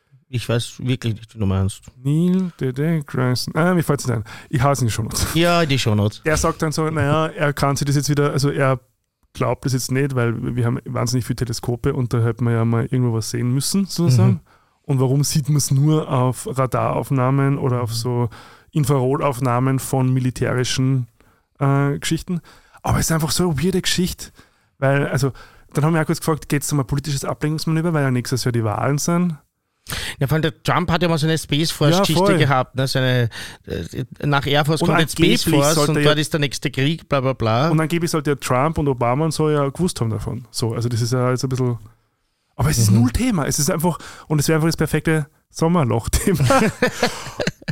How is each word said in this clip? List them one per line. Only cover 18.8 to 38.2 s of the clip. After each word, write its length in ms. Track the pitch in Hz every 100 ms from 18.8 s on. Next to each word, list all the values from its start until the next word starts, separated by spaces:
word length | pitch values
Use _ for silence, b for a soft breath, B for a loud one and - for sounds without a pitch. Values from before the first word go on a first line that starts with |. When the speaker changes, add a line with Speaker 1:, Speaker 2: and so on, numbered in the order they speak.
| 135 143 127 147 143 123 131 120 131 135
Speaker 2:
von 320 | - 135 127
militärischen, 960 | 131 127 - 117 117 123 - 131 131 120 _ b b b -
äh, 400 | 139 139 143 147
Geschichten? 420 | - 160 - 175 - B B B
Aber 160 | - 120
es 60 | -
ist 60 |
einfach 200 | 160 151
so 180 | - 180
eine 100 | 139
weirde 200 | 175 185
Geschichte, 440 | - - 180 - - - b b b b
weil, 300 | 135 139 143
also, 240 | 151 131 - B B B
dann 100 | -
haben 100 | 151
wir 80 | 165
auch 40 | 156
kurz 140 | 160
gefragt, 280 | - 151 -
geht's 240 | 147 -
um 60 | 147
ein 60 | 127
politisches 380 | 139 151 135
Ablenkungsmanöver, 680 | - 143 151 156 165 160 170
weil 100 | 156
ja 60 | 135
nächstes 320 | 123 117 123
Jahr 80 | 127
die 100 | 120
Wahlen 340 | 110 104 120 143
sind? 380 | 175 170 180 151 _ _ _ _ B B B B
Speaker 1:
Ja, 60 | 139
vor 60 | 156
allem 60 |
der 200 | 151 -
Trump 260 | - 131 175
hat 120 | 170
ja 60 | 170
mal 100 | 165
so 80 | 156
eine 100 | 160
Space 340 | - 147 160
Force-Geschichte 480 | - 147 175 196 170
Speaker 2:
Ja, 40 | 196
voll. 100 | 180
Speaker 1:
gehabt, 380 | 143 131 127 123
ne? 100 | 135
So 120 | 139
eine, 280 | 127 127 117 B B B -
äh, 380 | - 82 131 131 -
nach 220 | 147 139 139
Air 180 | 143
Force 180 | 143 160
Speaker 2:
Und 60 | 175
Speaker 1:
kommt 120 | 165
jetzt 120 | 156
Space 340 | - 160 240 170
Speaker 2:
angeblich 180 | 151
Speaker 1:
Force 100 | 143
Speaker 2:
sollte 180 | 156 147
Speaker 1:
und 60 | 151
Speaker 2:
ja 60 |
Speaker 1:
dort 140 | 147 151
ist 140 | 151
der 60 | 165
nächste 300 | 143 - 143
Krieg, 380 | 135 139 165 -
bla, 120 | 139
bla, 120 | 131
bla. 380 | 131 110 113 160
Speaker 2:
Und 100 | 156
angeblich 300 | 160 - 165
sollte 200 | 165